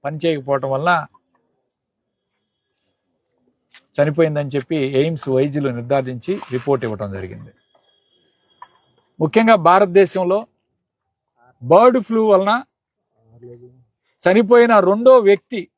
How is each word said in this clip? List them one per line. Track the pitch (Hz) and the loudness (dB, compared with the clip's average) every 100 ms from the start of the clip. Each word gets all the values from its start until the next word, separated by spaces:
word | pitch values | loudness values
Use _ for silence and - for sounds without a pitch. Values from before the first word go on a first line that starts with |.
| 143 | -10
పనిచేయకపోవటం | 151 165 156 131 139 135 | -6 -4 -4 -4 -4 -2
వల్ల | 135 165 175 147 _ _ _ _ _ _ _ _ _ _ _ _ _ _ _ _ _ _ _ _ _ _ _ _ _ _ _ _ | -4 -2 -2 -4 _ _ _ _ _ _ _ _ _ _ _ _ _ _ _ _ _ _ _ _ _ _ _ _ _ _ _ _
చనిపోయిందని | - 147 147 160 147 143 139 | -2 -2 0 -2 -2 -6 -6
చెప్పి | 127 160 | -6 -6
ఎయిమ్స్ | 135 135 156 156 - | -2 -2 -2 -4 -4
వైద్యులు | 131 143 143 139 | -2 -2 -4 -6
నిర్ధారించి | 120 120 139 127 123 - 196 - | -8 -4 -4 -4 -10 -8 -10 -8
రిపోర్ట్ | 123 131 139 117 | -8 -4 -4 -4
ఇవ్వటం | 104 104 | -8 -10
జరిగింది. | 98 92 107 107 _ _ _ _ _ _ _ _ _ _ _ - _ _ _ _ _ | -12 -14 -18 -20 _ _ _ _ _ _ _ _ _ _ _ -20 _ _ _ _ _
ముఖ్యంగా | 160 214 226 220 | -2 0 2 4
భారతదేశంలో | 160 185 202 180 190 190 180 196 226 _ _ _ _ _ _ _ _ _ _ _ | 4 4 4 2 2 0 -4 -4 -6 _ _ _ _ _ _ _ _ _ _ _
బర్డ్ | 123 175 240 254 | 2 4 4 2
ఫ్లూ | 208 226 220 | -4 -2 0
వలన | 196 196 233 - _ _ _ _ _ _ 117 117 120 - _ _ _ _ _ | 0 0 -4 -6 _ _ _ _ _ _ _ -20 -20 -20 _ _ _ _ _
చనిపోయిన | 180 196 208 240 233 220 | 0 0 4 4 6 4
రెండో | 180 208 247 262 | 2 2 4 6
వ్యక్తి | 202 202 _ 226 - | 4 0 _ -12 -12